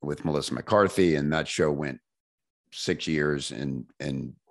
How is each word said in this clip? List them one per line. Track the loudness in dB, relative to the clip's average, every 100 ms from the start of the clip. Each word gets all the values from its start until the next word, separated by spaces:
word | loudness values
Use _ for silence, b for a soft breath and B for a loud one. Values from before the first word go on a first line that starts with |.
with | -8 -4
Melissa | -2 -2 -2
McCarthy, | -6 2 4 4 4 4 4
and | 2
that | 0 0
show | 0 0
went | 0 -4 -8 _ _ _ _ _ _ _
six | -8 -4 -4 -2
years, | 0 0 -2 -4
and, | -6 -6 -6 -10 -10
and | -6 -6 -8 -12 _